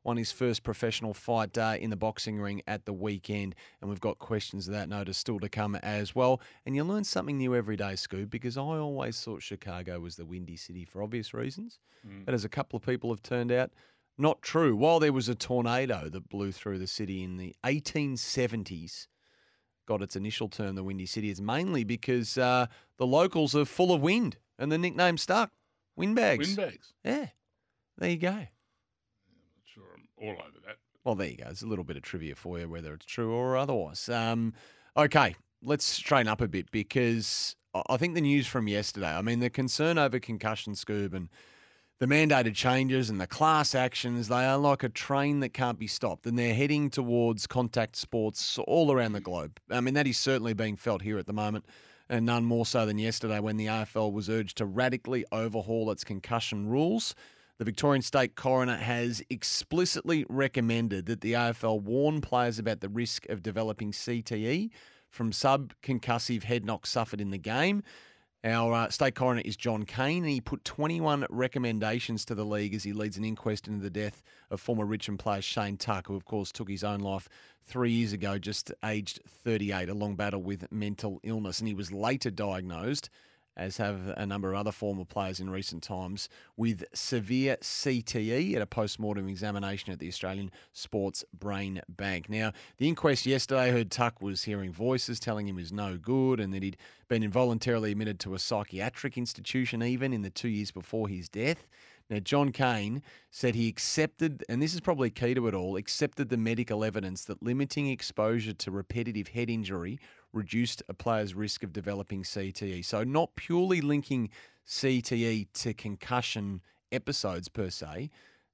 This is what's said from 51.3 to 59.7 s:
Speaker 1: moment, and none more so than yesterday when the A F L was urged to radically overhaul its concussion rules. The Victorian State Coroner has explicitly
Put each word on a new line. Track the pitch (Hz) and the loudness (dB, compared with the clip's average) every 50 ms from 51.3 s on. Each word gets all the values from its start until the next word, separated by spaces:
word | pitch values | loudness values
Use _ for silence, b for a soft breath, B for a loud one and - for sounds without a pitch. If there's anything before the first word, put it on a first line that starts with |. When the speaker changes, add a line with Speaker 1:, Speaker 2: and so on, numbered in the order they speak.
| 104 | -2
Speaker 1:
moment, | 107 107 107 107 107 - B B B B B B B B B | 0 0 0 0 -2 -6 B B B B B B B B B
and | - 117 113 | 0 2 2
none | 120 120 120 117 | 4 4 4 4
more | 117 117 117 117 | 4 4 2 2
so | - - 123 113 | 2 2 2 2
than | 107 104 | 2 2
yesterday | 107 110 113 113 - - 110 107 104 | 0 0 0 0 -2 -2 -2 0 0
when | 104 107 107 | 0 0 0
the | 107 107 | 0 0
A | 107 110 113 | 0 0 0
F | 107 - - | -2 -2 0
L | 110 110 107 101 | 0 0 2 0
was | 107 101 92 | -2 -2 0
urged | 110 113 107 92 - - | 0 0 0 -2 -2 -4
to | 113 | -4
radically | 101 92 113 123 127 123 123 - 113 131 123 - - - | -2 2 2 2 2 2 0 -4 -2 -2 -2 -2 -2 -2
overhaul | 110 113 117 107 113 95 104 113 113 110 110 | -2 -2 0 -2 -4 -2 0 0 0 2 0
its | 104 - - | 0 -2 -4
concussion | - 107 95 - - 120 117 - - - 104 101 104 | -6 -6 -6 -4 -2 -2 0 0 -2 -4 -2 -2 0
rules. | 117 135 156 170 214 226 - - - B B B B B B B B B | 2 2 4 4 2 0 -2 -4 -6 B B B B B B B B B
The | 113 | -4
Victorian | 107 104 - - 143 143 135 120 | -4 -2 2 4 4 4 4 2
State | - - 139 127 - - | 2 2 2 2 2 0
Coroner | - - 131 131 131 127 123 120 | -2 2 4 4 4 4 4 2
has | - 110 117 120 120 120 120 117 104 - - | 0 0 0 0 2 0 0 -2 -2 -4 -6
explicitly | 127 117 - - - - - - | -6 -4 -2 -2 -2 -2 -2 0